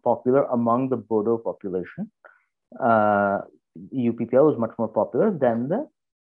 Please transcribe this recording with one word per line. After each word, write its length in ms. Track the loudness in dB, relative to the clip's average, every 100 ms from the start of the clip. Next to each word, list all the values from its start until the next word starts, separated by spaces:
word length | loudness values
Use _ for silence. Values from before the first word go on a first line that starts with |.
| -2
popular 340 | 0 2 2
among 440 | 2 0 0 0 -2
the 60 |
Bodo 420 | -4 -2 -2 0 -2
population. 720 | -4 -8 -6 -6 -8 -10 -14 _ -20 _ _ _ _ -4
Uh, 600 | 2 4 4 2 2 -2 -6 _ _ -20 -10
U 220 | -2 -2
P 120 | -2
P 120 | 2 4
L 80 |
was 120 | 4 2
much 140 | -2 -4
more 80 | -2
popular 420 | -2 0 0 0
than 380 | 0 0 0 -2
the 200 | -4 -6 _ _ _ _